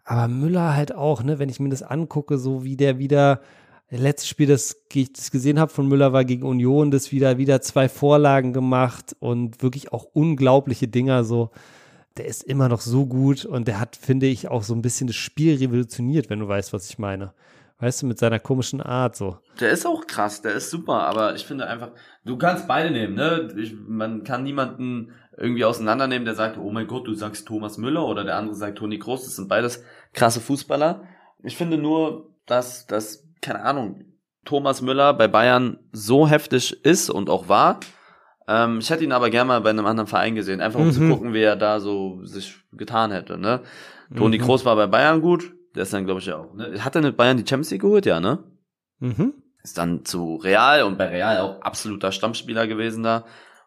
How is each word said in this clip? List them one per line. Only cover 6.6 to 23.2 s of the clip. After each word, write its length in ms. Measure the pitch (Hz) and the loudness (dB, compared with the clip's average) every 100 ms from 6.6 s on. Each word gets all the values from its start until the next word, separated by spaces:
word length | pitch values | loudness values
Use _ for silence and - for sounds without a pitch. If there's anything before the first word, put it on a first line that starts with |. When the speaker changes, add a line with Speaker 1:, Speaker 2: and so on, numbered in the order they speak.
| 123 147 147 | 4 4 4
Speaker 1:
das 200 | 139 - | 2 0
wieder, 280 | 135 135 127 | 2 2 4
wieder 220 | 135 131 | 2 2
zwei 280 | - 143 131 | 2 0 0
Vorlagen 640 | - 143 147 143 135 127 | 2 4 6 6 4 2
gemacht 600 | 127 127 127 127 - - - | 0 2 2 2 -2 -16 -8
und 440 | 120 120 120 117 | -4 -2 -4 -2
wirklich 280 | 131 139 - | -4 -4 -8
auch 120 | 113 | -10
unglaubliche 840 | - 151 160 139 131 139 135 117 120 | -4 0 2 4 6 6 4 -4 -2
Dinger, 360 | 123 131 127 | 0 2 2
so. 260 | 113 117 113 - - - _ _ _ - | 2 0 -2 -6 -20 -20 _ _ _ -14
Der 100 | - | -12
ist 160 | - | -10
immer 260 | - 139 127 | -4 0 2
noch 120 | 117 | 0
so 260 | 117 127 135 | 0 0 0
gut 360 | 127 135 135 | 2 2 2
und 240 | - 131 113 | -2 -6 -4
der 120 | 98 | -4
hat, 160 | 117 - | -6 -4
finde 320 | - 131 135 | -2 2 2
ich, 220 | 127 - | 0 -4
auch 120 | 123 | -4
so 140 | 104 117 | -2 -2
ein 80 | |
bisschen 240 | 120 - 127 | -2 -2 -4
das 80 | 110 | -6
Spiel 420 | - - 160 143 | -6 0 2 2
revolutioniert, 720 | 131 120 120 - 123 156 120 | 2 0 -2 -4 -2 0 -2
wenn 120 | 104 | -4
du 60 | 101 | -2
weißt, 260 | 101 98 | -2 -2
was 140 | 104 - | -8 -10
ich 100 | - | -8
meine. 340 | 101 98 98 - _ _ _ - | -6 -6 -10 -16 _ _ _ -6
Weißt 240 | 120 - | -4 -2
du, 20 | 131 | -4
mit 140 | 113 | 0
seiner 200 | 117 113 | 0 0
komischen 420 | - 131 - 135 | -2 -2 -2 -6
Art, 340 | - 127 123 - | -6 -2 -2 -4
so. 220 | 98 92 _ - | -8 -10 _ -2
Speaker 2:
Der 120 | 117 | 0
ist 140 | - 349 | 2 0
auch 180 | 320 - | -4 -6
krass, 380 | - 104 - | -4 -4 -4
der 100 | 113 | -6
ist 160 | 104 - | -6 -6
super, 320 | 165 160 120 | -8 -2 -2
aber 320 | - 110 107 | 0 0 -2
ich 100 | - | -4
finde 240 | - 135 95 | -10 -8 -8
einfach, 220 | 117 120 - - _ | -8 -12 -18 -20 _
du 140 | 113 131 | -12 -2
kannst 300 | 170 180 - | 0 0 -2
beide 240 | 139 160 | -2 -2
nehmen, 240 | 123 101 | -2 -4
ne? 340 | 107 | -4